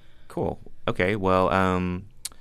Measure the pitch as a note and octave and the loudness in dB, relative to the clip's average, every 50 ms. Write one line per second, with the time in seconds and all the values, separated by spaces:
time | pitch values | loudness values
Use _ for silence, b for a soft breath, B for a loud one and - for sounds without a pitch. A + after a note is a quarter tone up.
0 | b b b b b b - - - E2 - - - - - - - - - - | b b b b b b -6 -4 -2 -2 -4 -6 -10 -14 -12 -6 -4 -4 0 2
1 | F2+ F#2 G#2+ G#2+ F#2+ F#2+ F#2 F#2 F#2 - - F#2+ F#2 F#2 F#2 F2+ F2+ F2+ F2+ F2+ | 2 2 2 2 2 4 4 6 6 4 4 4 2 2 2 2 0 0 -2 -4
2 | F#2 - - - - - b b | -6 -12 -18 -14 -14 -14 b b